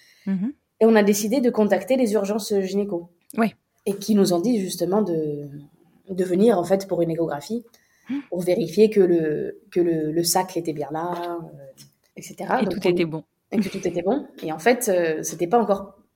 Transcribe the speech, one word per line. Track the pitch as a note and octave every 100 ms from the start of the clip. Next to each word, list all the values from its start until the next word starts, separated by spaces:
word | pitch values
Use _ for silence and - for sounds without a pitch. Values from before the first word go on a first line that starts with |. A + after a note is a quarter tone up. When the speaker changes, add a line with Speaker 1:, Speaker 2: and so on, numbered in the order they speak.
| _ _ -
Speaker 1:
Mhm. | F#3+ G#3 D4 _ -
Speaker 2:
Et | A3
on | A3
a |
décidé | G3+ G#3 G#3+ B3+
de | B3
contacter | A3 G#3 F#3+ - C4
les | A#3+
urgences | G#3+ G3 G#3+ G#3 G3+
gynéco. | F#3+ G3 G3+ F3 E3+ _ _ -
Speaker 1:
Ouais. | A3+ - _ _ -
Speaker 2:
Et | G3
qui | - G#3+
nous | F#3
ont | F3
dit | F#3 A#3+
justement | F#3 E3+ E3+ G3+
de, | G3 E3 D#3 D3 C#3+ C#3+ C#3+ _ _ _ -
de | F#3 F#3
venir, | F3+ A3 G3
en | F3
fait, | F#3+ F#3+
pour | E3+
une | E3+
échographie, | E3 D#3+ C#3+ - A3+ A3+ _ _ _ -
Speaker 1:
Mhm. | C4+ -
Speaker 2:
pour | F3
vérifier | F3+ F3 D#3 E3 G#3+
que | G#3
le, | F#3 E3+ D#3+ D3+ C3 - _
que | -
le, | E3+ D#3+ D#3
le | D#3+
sac | E3+ F#3 F#3 -
était | D#3+
bien | D3+ C#3
là, | D#3 F3 F3 F3 E3+
euh, | E3 D3 C#3 - C#3 _ _ -
et |
cetera. | - - F3+ G#3+
Speaker 1:
Et | G3+
Speaker 2:
Donc, |
Speaker 1:
tout | F3 F#3
Speaker 2:
on |
Speaker 1:
était | F3 E3+
bon. | D#3 - _ -
Speaker 2:
Et | -
que | G3
tout | G3 F#3
était | F3
bon. | F3 C4+ - -
Et | E3+
en | D#3+
fait, | A#3 B3 -
euh, | F3+ E3 D#3
c'était | - E3 E3+
pas | A#3
encore | G#3 G3 - - _